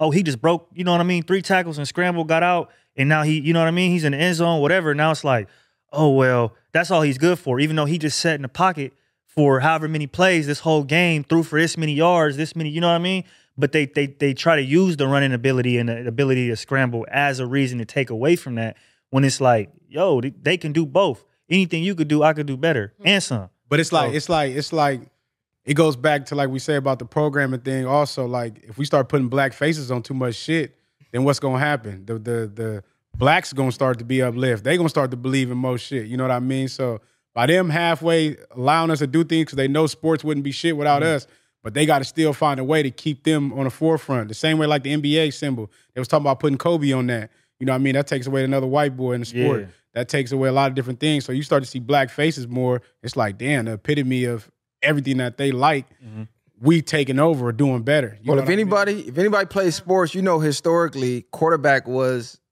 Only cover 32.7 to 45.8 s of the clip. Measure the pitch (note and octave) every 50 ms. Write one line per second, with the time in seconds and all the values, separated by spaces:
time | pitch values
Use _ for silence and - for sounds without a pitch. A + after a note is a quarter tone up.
32.7 | G#2+ G2+ - _ _ _ _ _ - A2+ B2 C3+ D#3+ F#3 F3 - C3 C3+ C3+ B2+
33.7 | A#2+ - C#3 C3 B2+ A2+ A#2 A#2 C3 C3 B2+ B2 A2+ B2 C3 C3 A#2 G#2 G2 C3
34.7 | E3 F3+ F3 D#3+ - D#3 C3+ B2+ B2+ A#2+ B2 C3 C3 C3+ C3 B2 B2 B2 B2+ C3
35.7 | B2+ A#2+ - - C3+ B2+ G#2+ G#2+ B2 B2+ C3 C3 B2 B2 B2 B2+ C3+ C3+ C3+ C3
36.7 | - - C3 B2 A2+ G#2+ _ _ _ _ _ _ - A#2 A#2+ C#3 E3+ F#3 F#3 E3
37.7 | D3 E3+ E3+ E3+ E3 - D#3+ E3+ E3 E3 D#3 D3+ C#3+ - - - - B2+ B2 C#3
38.7 | D#3 E3 E3 E3 D#3+ C3+ D3 C3+ B2+ D#3+ E3 D3+ E3+ D#3+ D#3 - - C3+ C3+ C3+
39.7 | C#3 D#3 D#3+ D3+ - - - D#3+ D#3+ D3 - D#3 D3+ C#3+ C#3 C#3 C3+ - - E3+
40.7 | D#3+ D3 D3 D3 C#3+ C#3+ D#3 E3 D#3 C#3 - _ _ _ _ _ _ _ - A2
41.7 | G#2 C#3 D#3 D3+ D#3 C#3 C3+ - - D#3+ D#3+ D3+ C#3 - D#3+ D3+ C#3+ C3 C3 C3
42.7 | D#3 D#3 D3 C3 - - - D#3+ D3 - - D#3+ D#3 D3+ C#3+ C#3 B2 C3+ C3+ C3
43.7 | - - D#3+ D#3+ D#3+ D3+ - - C3+ B2 G#2+ G#2+ A2 - - D#3+ D#3 D#3+ D#3 D3+
44.7 | D3+ C#3+ B2 C#3 D3 D3+ C#3+ D3 D3 D#3+ D#3+ D3+ C3 - D3+ C#3+ C3 A#2 G#2+ -
45.7 | _ _